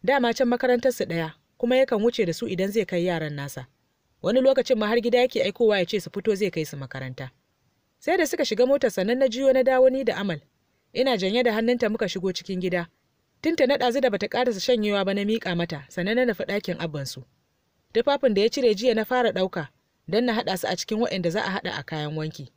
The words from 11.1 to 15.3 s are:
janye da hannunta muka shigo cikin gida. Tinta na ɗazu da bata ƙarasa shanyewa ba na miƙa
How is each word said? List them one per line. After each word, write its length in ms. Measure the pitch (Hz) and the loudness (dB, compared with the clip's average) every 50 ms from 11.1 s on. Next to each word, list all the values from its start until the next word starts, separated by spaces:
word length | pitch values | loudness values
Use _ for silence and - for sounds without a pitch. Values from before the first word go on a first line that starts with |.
| 247 | 0
janye 260 | 190 185 190 208 247 | 0 0 0 0 2
da 100 | 247 240 | 2 2
hannunta 360 | 214 220 226 233 247 240 240 208 | 2 2 2 0 0 2 0 -2
muka 180 | 214 - 226 180 | 0 -2 -4 -4
shigo 240 | - 190 170 190 | -4 -4 -4 -4
cikin 280 | 180 - - - 190 185 | -4 -6 -8 -6 -6 -4
gida. 260 | 185 185 175 175 170 - _ _ _ _ _ _ _ _ _ _ | -2 -2 -2 -2 -4 -6 _ _ _ _ _ _ _ _ _ _
Tinta 240 | - 311 339 - 277 | -2 -2 2 2 2
na 100 | 247 285 | 2 4
ɗazu 240 | 285 254 247 226 277 | 2 2 0 2 2
da 100 | 262 247 | 2 2
bata 160 | 202 190 208 - | 0 -2 -4 -4
ƙarasa 320 | - 226 254 247 220 190 | -2 0 0 0 -2 -2
shanyewa 440 | - - 247 220 208 208 202 202 190 | 0 0 0 2 2 0 0 0 0
ba 100 | 190 196 | 0 -2
na 80 | 202 202 | -2 0
miƙa 320 | 208 | 0